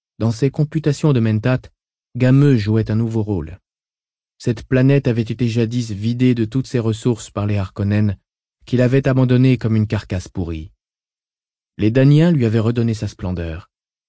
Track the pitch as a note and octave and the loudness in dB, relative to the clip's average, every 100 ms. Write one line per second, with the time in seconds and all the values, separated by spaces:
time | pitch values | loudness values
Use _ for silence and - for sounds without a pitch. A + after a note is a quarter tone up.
0 | _ - A2 A2 C#3 - D3+ D#3+ D3+ C#3 | _ -6 -4 0 -2 0 -2 -2 -2 0
1 | D#3+ C3 A2+ A2 A#2 B2+ - _ _ _ | 0 2 2 0 0 -2 -4 _ _ _
2 | _ A#2+ B2+ C3+ C#3+ C3 G#2 A2 A2 A2 | _ -2 2 4 4 4 2 0 0 -2
3 | A#2 A2+ G#2 G2 D2+ F2 _ _ _ _ | -2 -2 -4 -4 -6 -12 _ _ _ _
4 | _ _ _ _ - A#2 - B2+ C3 C#3+ | _ _ _ _ -6 -6 -2 2 4 2
5 | C3 A2+ A2+ A2+ B2 A2 A2+ A#2+ A2+ G2+ | 2 -2 -2 -4 -2 0 -2 -2 -6 -6
6 | A2 A#2+ B2+ A#2+ A2 C3 C3 B2+ A2+ G#2+ | -4 0 2 2 -2 -4 -4 -2 -2 -2
7 | B2+ A2+ - - G#2 G#2 F#2+ - G2+ G#2 | -2 -4 -6 -6 -4 -2 -4 -4 -2 0
8 | G#2+ F#2+ _ _ _ _ - B2 B2 C3+ | 0 -4 _ _ _ _ -4 0 2 2
9 | C3+ C3 B2+ B2 C3 B2 A#2 A2 G#2+ G#2+ | 2 2 2 4 4 2 0 0 0 -4
10 | - F#2+ - - E2+ D#2+ D#2 _ _ _ | -6 -8 -8 -8 -8 -8 -12 _ _ _
11 | _ _ _ _ _ _ _ - G#2 A#2+ | _ _ _ _ _ _ _ -4 0 4
12 | C3+ D3 E3+ E3 A#2 A2+ G#2+ A#2+ A#2 A2 | 4 6 4 2 2 2 0 0 -2 -2
13 | G#2 - F#2+ F2+ E2+ D#2+ - _ _ _ | -6 -8 -8 -6 -8 -10 -14 _ _ _